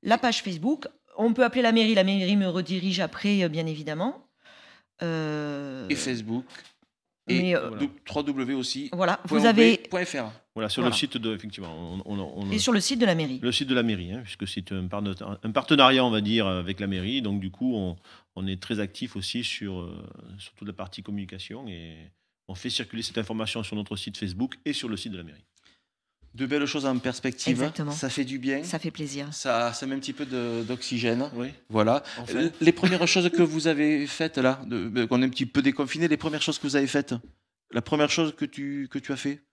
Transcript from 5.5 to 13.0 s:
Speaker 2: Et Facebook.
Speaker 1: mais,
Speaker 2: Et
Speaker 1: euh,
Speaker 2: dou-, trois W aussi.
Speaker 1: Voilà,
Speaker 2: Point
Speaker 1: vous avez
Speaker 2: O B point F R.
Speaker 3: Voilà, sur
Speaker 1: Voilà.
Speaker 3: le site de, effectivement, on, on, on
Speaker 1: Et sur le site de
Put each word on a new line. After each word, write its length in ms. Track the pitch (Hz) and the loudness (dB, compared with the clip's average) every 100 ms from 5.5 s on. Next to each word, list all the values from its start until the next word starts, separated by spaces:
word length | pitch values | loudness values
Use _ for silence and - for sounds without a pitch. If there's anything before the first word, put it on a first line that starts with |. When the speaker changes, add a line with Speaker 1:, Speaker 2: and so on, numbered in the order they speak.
| 143 143 131 98 | -6 -8 -10 -4
Speaker 2:
Et 60 | 143 | -4
Facebook. 500 | - 120 110 117 127 - - _ _ _ _ _ - | -2 -4 -2 -4 -6 -18 -20 _ _ _ _ _ 0
Speaker 1:
mais, 220 | 185 180 | 2 4
Speaker 2:
Et 60 | 175 | 2
Speaker 1:
euh, 160 | - | 0
Speaker 2:
dou-, 200 | 107 143 - - | -2 -4 -4 -6
trois 180 | 151 | -4
W 300 | 147 135 127 | -2 -2 -2
aussi. 360 | 135 127 131 143 | -2 -2 -6 -6
Speaker 1:
Voilà, 240 | 180 180 190 - | 0 0 0 0
Speaker 2:
Point 120 | - | 4
Speaker 1:
vous 60 | 226 | 6
avez 280 | 214 226 | 8 8
Speaker 2:
O 120 | 226 - | 8 0
B 40 | |
point 160 | 180 180 | -4 -4
F 80 | 143 | -4
R. 160 | 113 113 _ - | -8 -10 _ -6
Speaker 3:
Voilà, 140 | 107 | -4
sur 140 | 113 | 2
Speaker 1:
Voilà. 120 | 123 117 | 2 2
Speaker 3:
le 20 | |
site 200 | 139 123 | -2 -2
de, 180 | 113 107 | -4 -4
effectivement, 680 | 107 98 90 80 85 92 - | -8 -12 -12 -10 -8 -10 -6
on, 80 | 101 | -6
on, 160 | 92 - | -6 -6
on 140 | 98 | -2
Speaker 1:
Et 80 | 98 | 0
sur 120 | - | 2
le 80 | 220 | 2
site 200 | 180 | 2
de 60 | 262 | 2